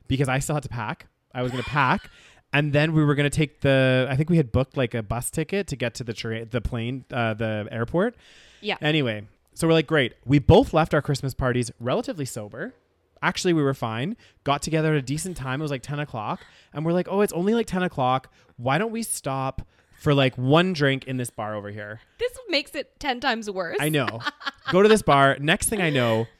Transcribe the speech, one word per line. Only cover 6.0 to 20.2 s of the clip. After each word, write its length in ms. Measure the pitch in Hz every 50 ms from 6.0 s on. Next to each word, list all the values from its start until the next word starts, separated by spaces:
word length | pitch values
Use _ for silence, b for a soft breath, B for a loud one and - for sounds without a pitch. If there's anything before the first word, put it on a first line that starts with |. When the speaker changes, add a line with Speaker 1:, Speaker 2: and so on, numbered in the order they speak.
| 123
Speaker 1:
the 100 | 110 110
tra-, 320 | - - 113 110 113 117
the 160 | 113 - 120
plane, 440 | 104 - - 117 113 120 135 131 127 - -
uh, 200 | 127 117 113 110
the 340 | 107 113 110 110 107 104 107
airport. 460 | - 117 117 - - 170 190 247 233 b b b b b b b b b
Speaker 2:
Yeah. 160 | b 208 185 -
Speaker 1:
Anyway, 420 | 147 156 156 156 139 120 107 104 104 - _ _ _ _ _
so 140 | - - 165
we're 40 | 165
like, 140 | 160 156
"Great." 280 | - 160 156 131 110 - _ -
We 160 | 117 139 147
both 340 | - - 160 208 277 - -
left 180 | 160 156 - -
our 80 | 151
Christmas 320 | - - 143 - - 135 123
parties 380 | - 139 127 120 123 123 113 - -
relatively 460 | 117 120 143 208 247 - 254 165 139
sober. 500 | 123 - 117 107 104 107 120 165 247 - _ _ _ _ _ _ _ _ _ -
Actually, 300 | 160 185 - - 180 170
we 100 | 160 147
were 100 | 139 139
fine. 440 | - - 113 110 113 127 180 233 - b b b b -
Got 200 | - 139 143 -
together 280 | - 151 160 156 156 156
at 40 | 147
a 40 | 135
decent 340 | 123 139 156 160 190 175
time. 240 | 143 131 135 131 135
It 20 | 156
was, 80 | 151
like, 140 | 143 127 -
ten 160 | - 147 147
o'clock. 400 | 147 143 - 117 104 113 156 - - b b b b b b
And 120 | 143 156
we're 80 | 165 170
like, 140 | 180 180 -
"Oh, 120 | 175 196
it's 120 | 208 196 -
only, 200 | 160 175 202 226
like, 140 | 233 226 -
ten 160 | - 185 180
o'clock. 480 | 180 - - 131 127 127 131 - - b b b b b
Why 220 | b 120 127 135 160
don't 120 | 214 233
we 140 | 220 226 226
stop 580 | - - - - 143 135 135 131 135 127 - - - b b b b b -
for, 120 | - 156 143
like, 220 | 139